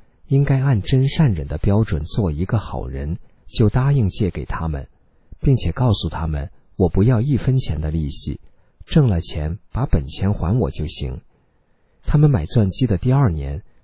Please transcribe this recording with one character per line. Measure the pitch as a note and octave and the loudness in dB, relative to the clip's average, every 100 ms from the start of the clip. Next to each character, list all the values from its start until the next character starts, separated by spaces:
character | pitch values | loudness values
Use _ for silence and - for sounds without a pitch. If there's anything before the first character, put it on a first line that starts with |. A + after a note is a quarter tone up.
| - _ - | -20 _ -2
应 | C#3 | 0
该 | C#3 C3+ | 2 2
按 | C#3 A2+ | 2 0
真 | - C3+ C3+ | 2 2 2
善 | - D3+ | 2 2
忍 | E2+ C#2+ | 2 -4
的 | D2+ | -2
标 | - G2+ | 2 2
准 | A2+ D2+ | 2 -2
做 | D#2 - F#2+ | -4 -2 -2
一 | D2 F2+ | -2 -2
个 | A2 | -2
好 | - B1 B1+ | -2 -8 -8
人， | C2+ C#2+ E2+ - _ - | -6 -6 -8 -10 _ -8
就 | - G#2+ | 2 2
答 | B2+ C3+ | 4 2
应 | C#3 G2 | 2 2
借 | - F#2+ | 0 -2
给 | - | -4
他 | B1 - E2 | -6 -6 -4
们， | D2 B1+ _ _ _ _ - | -6 -10 _ _ _ _ -2
并 | D3 B2+ | 2 2
且 | E2+ | 0
告 | - B2+ | 0 0
诉 | G2+ E2 | 0 -2
他 | D#2+ D#2+ | -4 -4
们 | D2 C#2 - _ - | -4 -8 -12 _ -2
我 | F2+ | 0
不 | - | 4
要 | A2 A#2+ | 4 2
一 | C3 B2 | 2 0
分 | - C3 | 0 0
钱 | B2+ D#2 | 0 -2
的 | D#2 | -2
利 | D#2+ D2 | -2 -4
息， | - - - - - _ _ - | -4 -8 -8 -14 -20 _ _ -2
挣 | E3 C3 | 2 4
了 | F2 | 2
钱 | - E2 D2+ F2+ - | -2 -4 -6 -6 -8
把 | A2 | -6
本 | C3 E2 C2+ | 0 0 0
钱 | - G2 | -4 -2
还 | G#2 D#2+ B2 | -2 0 0
我 | D2+ | -2
就 | - D#2 | -4 -8
行。 | - C#2 B1+ - _ _ _ _ _ _ _ | -6 -8 -8 -14 _ _ _ _ _ _ _
他 | - D3 | 0 4
们 | D3+ | 4
买 | A#2+ D2+ | 4 2
钻 | A#2 G2 | 2 2
机 | - B2 | 2 0
的 | F2+ | 0
第 | B2 | 2
二 | C3+ B2+ | 2 2
年， | D#2 C#2 C#2+ - _ | 0 -6 -8 -12 _